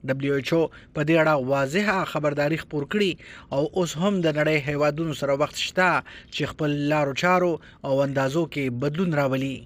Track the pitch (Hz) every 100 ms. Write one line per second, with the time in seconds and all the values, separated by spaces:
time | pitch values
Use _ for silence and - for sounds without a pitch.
0 | 131 135 139 139 127 165 156 - - -
1 | 147 165 156 151 127 135 135 165 208 190
2 | - 156 147 147 147 156 - 151 139 214
3 | 202 - - - - 139 151 - 170 147
4 | 190 196 160 147 151 156 139 147 147 147
5 | 165 139 139 139 147 - - - 185 151
6 | - - - - 147 - 151 147 143 151
7 | 143 135 180 185 180 156 - - 139 135
8 | 139 135 131 151 165 147 131 120 143 151
9 | 185 147 139 135 135 123